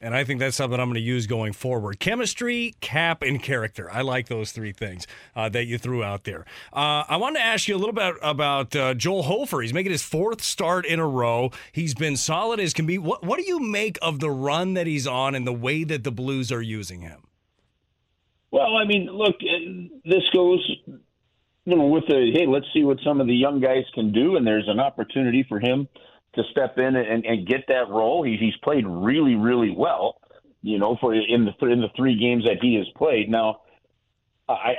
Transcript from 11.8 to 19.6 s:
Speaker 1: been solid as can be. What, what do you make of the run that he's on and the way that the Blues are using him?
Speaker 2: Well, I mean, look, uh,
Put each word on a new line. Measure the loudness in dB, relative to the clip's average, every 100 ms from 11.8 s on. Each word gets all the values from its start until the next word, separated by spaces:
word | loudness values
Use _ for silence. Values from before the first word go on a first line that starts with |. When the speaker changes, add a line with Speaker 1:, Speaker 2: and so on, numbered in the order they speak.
| -6
Speaker 1:
been | -4 -4 -2
solid | -2 -2 -2 -2
as | -2
can | -2 -2
be. | -2
What, | -2 -4 -2
what | -4
do |
you | -2 -2
make | -2 -2 -4 -4
of | -6 -4
the | -4
run | -2 -2 0 0
that | -2 -2
he's | -2 -2
on | -2 -2
and | -2 -4
the |
way | -4 -2 -2
that | -2 -4
the | -4
Blues | -6 -4 -4 -4
are | -4
using | -4 -8 -10 -12
him? | -16 -18 _ _ _ _ _ _ _ _ _ _ _ _ _
Speaker 2:
Well, | 2 2 2
I | 2
mean, | 2 0
look, | 0 0 0
uh, | -2 -4